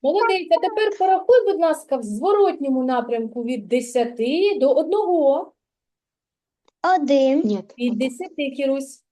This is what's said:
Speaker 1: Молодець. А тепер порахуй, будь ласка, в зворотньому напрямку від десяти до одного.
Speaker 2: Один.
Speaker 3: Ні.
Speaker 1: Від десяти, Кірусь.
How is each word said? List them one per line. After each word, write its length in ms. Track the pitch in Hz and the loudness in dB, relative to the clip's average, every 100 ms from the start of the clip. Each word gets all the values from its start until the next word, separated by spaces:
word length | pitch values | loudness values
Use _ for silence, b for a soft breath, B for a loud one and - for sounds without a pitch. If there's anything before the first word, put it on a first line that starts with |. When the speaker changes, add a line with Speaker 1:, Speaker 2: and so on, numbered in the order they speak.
Speaker 1:
Молодець. 440 | 262 370 466 381 339 | 0 0 2 0 0
А 100 | 330 370 | 0 0
тепер 300 | 427 427 403 | 0 -2 0
порахуй, 460 | 381 381 381 494 392 | 2 2 6 4 4
будь 140 | 311 | 0
ласка, 360 | 330 302 - 269 | 0 0 -4 -6
в 60 | |
зворотньому 840 | 214 208 320 403 381 302 277 262 | -6 -4 0 4 2 2 -2 -2
напрямку 600 | 254 247 240 233 226 240 | 0 -2 -2 -4 -6 -8
від 240 | 233 247 190 | -6 -6 -2
десяти 920 | 247 240 254 233 240 233 311 403 - | -2 0 -2 -2 -2 -4 0 0 2
до 120 | 262 | 2
одного. 760 | 285 320 403 370 349 277 285 370 _ _ _ _ _ _ _ _ _ _ _ _ _ 339 370 | 2 0 -2 0 2 2 0 -4 _ _ _ _ _ _ _ _ _ _ _ _ _ 0 0
Speaker 2:
Один. 440 | 294 277 269 277 | 2 2 4 2
Speaker 3:
Ні. 180 | 233 202 - - | 0 -2 -6 -6
Speaker 1:
Від 200 | 240 220 | -4 -2
десяти, 520 | 262 254 359 - 285 | -4 -6 -14 -6 -8
Кірусь. 540 | 262 277 269 269 - _ | -4 -4 -4 -6 -18 _